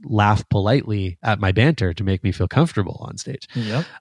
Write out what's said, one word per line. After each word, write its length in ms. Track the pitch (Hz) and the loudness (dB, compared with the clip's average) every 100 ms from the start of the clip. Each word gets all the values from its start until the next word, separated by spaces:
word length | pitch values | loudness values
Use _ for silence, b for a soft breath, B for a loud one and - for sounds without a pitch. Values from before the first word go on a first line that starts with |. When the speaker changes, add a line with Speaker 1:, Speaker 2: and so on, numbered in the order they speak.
| - | -4
Speaker 1:
laugh 420 | 107 104 107 - | 2 4 4 2
politely 720 | 104 98 135 - 104 95 87 | 0 2 2 0 -4 -4 -4
at 180 | 117 104 | -2 0
my 100 | 98 | 2
banter 420 | 95 131 160 92 | 4 4 2 0
to 100 | 82 98 | -2 -2
make 180 | 98 | -2
me 80 | 98 | -2
feel 160 | - 92 | -2 0
comfortable 580 | - 165 - 95 - - | 2 0 0 -4 -6 -12
on 120 | - | -14
stage. 320 | - - - | -12 -12 -10
Speaker 2:
Yep. 300 | - 110 117 175 B | -6 -4 -4 -6 B